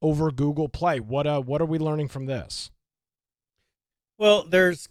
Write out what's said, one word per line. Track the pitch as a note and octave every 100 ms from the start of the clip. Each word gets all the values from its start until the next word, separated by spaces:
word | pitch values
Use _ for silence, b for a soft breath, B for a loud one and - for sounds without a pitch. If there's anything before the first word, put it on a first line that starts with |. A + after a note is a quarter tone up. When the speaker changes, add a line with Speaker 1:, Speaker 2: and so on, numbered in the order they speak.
Speaker 1:
over | D#3 D3+ D#3+
Google | B2+ D3 D3 D3+
Play. | - F3 C#3+
What, | A2 C3+ D3
uh, | D3
what | B2+ D3
are | D#3+
we | D#3+
learning | D#3 D3+ C#3+
from | C3+ C3
this? | C3 D2 - - - _ _ _ _ _ _ _ _ _ _ _ _ _ -
Speaker 2:
Well, | G#3+ G#3
there's | D#3+ F3+ F3+ E3+ -